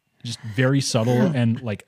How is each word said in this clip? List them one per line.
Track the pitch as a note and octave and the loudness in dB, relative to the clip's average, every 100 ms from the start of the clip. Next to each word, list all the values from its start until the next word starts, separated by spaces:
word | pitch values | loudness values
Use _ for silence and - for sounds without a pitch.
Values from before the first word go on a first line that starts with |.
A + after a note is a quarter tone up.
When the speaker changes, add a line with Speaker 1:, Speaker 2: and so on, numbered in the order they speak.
| _ _ | _ _
Speaker 1:
Just | A#2+ A2+ A2+ | -14 -12 -8
very | G#2 C3 C#3 | 0 2 2
subtle | - B2 A2+ B2 | 0 0 2 2
Speaker 2:
<laughs> | F#3 | 2
Speaker 1:
and, | C#3 A#2 A2+ | 2 0 0
like, | A#2 G2 | -4 -8